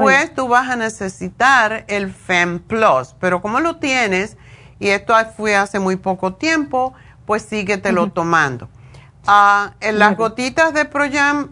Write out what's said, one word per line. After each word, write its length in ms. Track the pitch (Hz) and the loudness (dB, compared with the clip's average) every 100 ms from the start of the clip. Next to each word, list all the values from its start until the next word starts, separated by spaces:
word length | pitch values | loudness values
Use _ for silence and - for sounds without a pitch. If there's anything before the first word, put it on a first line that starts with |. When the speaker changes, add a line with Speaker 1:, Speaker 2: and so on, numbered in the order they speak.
Speaker 1:
Muy 100 | 269 | 2
bien. 200 | 269 320 | 2 0
Speaker 2:
tú 140 | - 254 | -4 0
vas 220 | 240 254 | 0 0
a 60 | 240 | -4
necesitar 1080 | 226 220 190 - 185 - 247 262 214 220 - | -6 -6 -10 -10 -10 0 2 4 2 -2 -4
el 220 | 208 196 | -4 -4
fem 500 | - - 180 175 175 | -8 -2 0 0 -2
plus, 540 | - 220 214 131 123 - | -4 0 2 2 0 -6
pero 220 | 185 180 | -2 -2
como 180 | 208 240 | -2 -2
lo 160 | 330 330 | -2 -2
tienes, 600 | 294 262 220 185 208 - - - - - | -2 0 0 0 -4 -10 -20 -20 -20 -6
y 100 | 202 | -2
esto 260 | 196 196 226 220 - | -2 2 0 0 -4
fue 200 | 214 202 | -2 0
hace 220 | 202 208 | 0 -2
muy 180 | 190 190 | -2 -2
poco 380 | 190 185 190 | -2 -4 -4
tiempo, 580 | 185 311 320 285 254 254 - - - - | -4 -2 -2 -2 -4 -4 -8 -20 -14 -4
pues 160 | 214 | -4
síguetelo 600 | 214 214 196 208 196 185 | -4 -6 -4 -2 0 0
Speaker 1:
Ujú. 60 | 170 | 0
Speaker 2:
tomando. 560 | 185 165 165 147 120 - - - - - _ - | -2 -2 0 0 -4 -12 -20 -20 -20 -20 _ 2
Ah, 460 | 202 202 202 202 - | 4 6 4 0 -6
en 180 | 208 214 | -4 2
las 120 | 208 | 2
Speaker 1:
Muy 60 | 208 | 2
bien. 120 | 226 | -2
Speaker 2:
gotitas 460 | 226 254 254 320 | -2 -4 0 0
de 100 | 302 | 0
Proyam, 640 | 294 285 285 285 285 294 277 | -2 -2 -2 0 0 0 -6